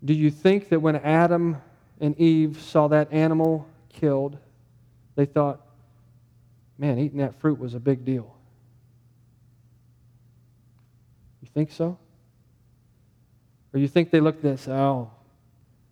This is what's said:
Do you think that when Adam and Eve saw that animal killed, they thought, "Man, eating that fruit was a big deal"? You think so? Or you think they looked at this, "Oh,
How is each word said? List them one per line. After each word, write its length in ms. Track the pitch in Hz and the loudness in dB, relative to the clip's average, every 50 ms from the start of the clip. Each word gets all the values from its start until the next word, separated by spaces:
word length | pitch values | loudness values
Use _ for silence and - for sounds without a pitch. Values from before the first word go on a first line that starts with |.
| - | -2
Do 100 | 139 156 | -2 0
you 160 | 151 151 151 | 2 2 0
think 380 | 147 147 - 190 196 202 202 - | 0 2 2 2 2 2 0 0
that 120 | 175 160 | 0 0
when 140 | 151 160 151 | 2 0 0
Adam 600 | 147 - 147 156 165 170 170 175 170 170 170 160 139 - _ _ _ _ _ _ - | 0 0 0 2 4 4 2 2 0 0 -2 -4 -6 -10 _ _ _ _ _ _ -6
and 160 | 156 147 151 - | -4 -4 0 2
Eve 420 | 165 165 160 160 156 156 147 - - | 2 4 4 4 2 0 -2 -8 -10
saw 240 | - - 160 151 147 | -2 0 2 2 4
that 240 | 151 151 151 151 151 | 4 2 2 0 0
animal 540 | 156 160 160 160 160 160 160 160 156 147 - _ _ _ _ | 0 0 2 2 2 2 0 0 -2 -6 -12 _ _ _ _
killed, 500 | _ - - 151 139 135 139 143 147 147 _ _ _ _ _ _ _ _ _ _ _ _ _ _ - | _ -4 -2 -2 0 0 -4 -6 -8 -14 _ _ _ _ _ _ _ _ _ _ _ _ _ _ -2
they 100 | - 143 | -2 -2
thought, 400 | 143 - 151 147 143 135 - _ _ _ _ _ _ _ _ _ _ _ _ _ _ _ _ _ _ _ _ _ _ _ - | 0 2 0 0 0 -2 -8 _ _ _ _ _ _ _ _ _ _ _ _ _ _ _ _ _ _ _ _ _ _ _ -6
"Man, 220 | 139 147 127 120 | -2 -2 0 0
eating 180 | 147 147 139 143 | -2 -4 -2 -4
that 160 | 139 127 - | -4 -4 -4
fruit 240 | _ - 156 147 123 | _ -4 -4 -4 -4
was 160 | 127 123 120 | -6 -10 -10
a 60 | 123 | -6
big 240 | 117 139 135 123 123 | -2 -2 -2 -2 -2
deal"? 280 | 127 131 123 113 - - _ _ _ _ _ _ _ _ _ _ _ _ _ _ _ _ _ _ _ _ _ _ _ _ _ _ _ _ _ _ _ _ _ _ _ _ _ _ _ _ _ _ _ _ _ _ _ _ _ _ _ _ _ _ _ _ _ _ - _ _ - | -4 -4 -4 -6 -10 -20 _ _ _ _ _ _ _ _ _ _ _ _ _ _ _ _ _ _ _ _ _ _ _ _ _ _ _ _ _ _ _ _ _ _ _ _ _ _ _ _ _ _ _ _ _ _ _ _ _ _ _ _ _ _ _ _ _ _ -20 _ _ -20
You 60 | - | -10
think 240 | - 147 156 151 - | -6 -6 -6 -4 -4
so? 260 | - 165 170 180 - _ _ _ _ _ _ _ _ _ _ _ _ _ _ _ _ _ _ _ _ _ _ _ _ _ _ _ _ _ _ _ _ _ _ - | -8 -8 -8 -8 -10 _ _ _ _ _ _ _ _ _ _ _ _ _ _ _ _ _ _ _ _ _ _ _ _ _ _ _ _ _ _ _ _ _ _ -4
Or 60 | 135 | -2
you 80 | 143 135 | -2 0
think 240 | - 175 170 170 - | 0 0 0 2 2
they 80 | 160 | 4
looked 240 | 151 156 156 156 - | 4 2 0 0 -2
at 120 | 147 135 | -4 -4
this, 120 | 131 - 135 | -4 -6 -6
"Oh, 420 | 131 135 - 139 139 127 120 113 - _ _ _ _ _ _ _ _ _ _ _ _ _ _ _ | -2 0 0 0 0 -2 -6 -10 -14 _ _ _ _ _ _ _ _ _ _ _ _ _ _ _